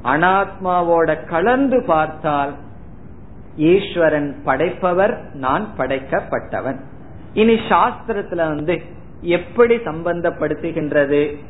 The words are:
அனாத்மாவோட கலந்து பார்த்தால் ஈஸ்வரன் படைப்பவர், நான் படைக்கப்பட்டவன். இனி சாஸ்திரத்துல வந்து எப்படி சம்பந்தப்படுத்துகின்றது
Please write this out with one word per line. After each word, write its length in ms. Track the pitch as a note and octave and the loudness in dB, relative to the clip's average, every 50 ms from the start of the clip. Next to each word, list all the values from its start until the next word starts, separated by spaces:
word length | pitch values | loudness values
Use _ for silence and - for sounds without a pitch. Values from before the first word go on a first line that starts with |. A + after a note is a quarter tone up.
| - | 0
அனாத்மாவோட 1200 | - - D#3 E3+ F3+ F#3+ G3 G3 F#3+ - - F#3+ F#3 F3+ F3+ F3 E3+ E3+ E3 E3 D#3+ D#3 - - | 2 2 4 4 4 4 4 2 -2 -6 -8 -4 0 0 0 2 4 4 4 4 2 2 -2 -4
கலந்து 580 | - E3+ E3 F3 A3+ B3 C4 C#4 C4+ A#3+ B3+ - F3+ | -4 -2 0 2 2 2 2 2 2 2 0 2 2
பார்த்தால் 640 | E3 D#3 D#3 D3+ - - - D#3 D3 C#3+ C#3 C#3+ C#3+ - - - - - - - - - - - - - - - - - - - - - | 2 2 2 0 -4 -6 -4 -2 0 0 -2 -2 -6 -12 -16 -18 -18 -18 -18 -18 -18 -18 -18 -18 -18 -18 -18 -18 -18 -18 -18 -18 -4 2
ஈஸ்வரன் 760 | D3+ D#3+ F3+ G3 G3 - - F3+ E3 D#3 D3 D3 D3 C#3+ C3+ - - | 4 6 6 6 4 0 0 2 2 4 4 2 0 -2 -6 -6 -2
படைப்பவர், 880 | - C3+ C3+ D#3 F3+ F3+ - - F3+ F3 F3+ G3 G#3+ A#3 - - - - | -2 0 2 2 0 -2 0 0 0 2 4 2 2 2 -2 -8 -14 -12
நான் 340 | C#3+ C3 C3 C3+ D3 - - - - | -4 -2 0 0 0 -2 -6 -4 -4
படைக்கப்பட்டவன். 1000 | C3+ C3 C3+ C3+ C3+ - E3 F#3 G3 - - A#2+ - - - G2+ F#2+ B2 C#3+ - - - - - - - - - - - - | -2 -2 -2 -4 -4 -2 -4 -4 0 0 -2 -2 -2 -4 -6 -4 -4 -4 -6 -6 -10 -16 -18 -18 -18 -18 -18 -18 -18 -8 2
இனி 200 | - G#3+ A3+ A3+ | 4 4 6 6
சாஸ்திரத்துல 840 | A3 - - G3+ E3+ F#3+ A#3+ A3 - - - G#3 G3+ G3 - F#3 | 4 2 2 4 4 4 2 0 -6 -8 -6 -6 -6 -6 -6 -2
வந்து 460 | E3+ E3 D#3+ D3+ D3 D3 D#3 F3+ D#3+ - - - - - - - - | -2 0 0 0 -4 -2 -2 -2 -4 -4 -12 -16 -18 -18 -18 -18 -12
எப்படி 540 | - F3 E3+ F3 F3 - - A#3 A#3+ A#3 A#3 | -2 0 0 0 0 -4 4 4 6 6 6
சம்பந்தப்படுத்துகின்றது 1600 | A#3 A3+ F#3+ D3+ D#3+ E3+ F3 E3+ E3+ E3+ E3+ E3 - E3+ D3+ D#3 D3+ - E3+ E3 E3 D3 D3 D3 D3+ C#3+ C#3 C#3+ C#3+ D3 D3 - - - - | 2 2 -6 -8 -4 -4 -2 -2 0 -2 -2 -2 -2 -2 -2 -2 -2 -4 -4 -4 -4 -4 0 2 2 2 4 2 2 2 0 -2 -10 -14 -18